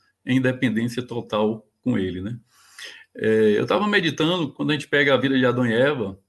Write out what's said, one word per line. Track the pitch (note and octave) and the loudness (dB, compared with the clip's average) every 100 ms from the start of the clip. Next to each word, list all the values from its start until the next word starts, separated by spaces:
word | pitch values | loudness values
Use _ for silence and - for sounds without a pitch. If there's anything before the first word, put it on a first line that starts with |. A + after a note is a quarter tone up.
| _ _ - | _ _ -2
em | B2+ | 0
dependência | B2+ B2+ B2+ G#2+ A#2+ B2 | 2 0 -2 0 -2 -4
total | B2 A#2 - G#2+ G#2+ A2 - _ | -8 -8 -4 0 0 -2 -10 _
com | - A2 | -4 -2
ele, | F#2 F2+ | -2 -4
né? | G2 B2 - _ _ - - - - - | -8 -12 -16 _ _ -20 -20 -20 -20 -4
É, | A2 A2 A2 G#2 | 0 4 4 4
eu | A#2 | 2
tava | - G#3 | 0 2
meditando, | G3+ E3 C3 D#3+ F3+ D3 | 2 0 0 -2 0 -4
quando | - D3 | -4 -4
a | |
gente | D3+ - | -4 -2
pega | C#3+ C#3+ | 0 2
a | C3 | 2
vida | C3+ C3 | 2 2
de | B2+ | 2
Adão | A#2+ B2 | 0 0
e | |
Eva, | A2+ C3+ C#3+ G2 F#2+ | 2 2 0 -6 -10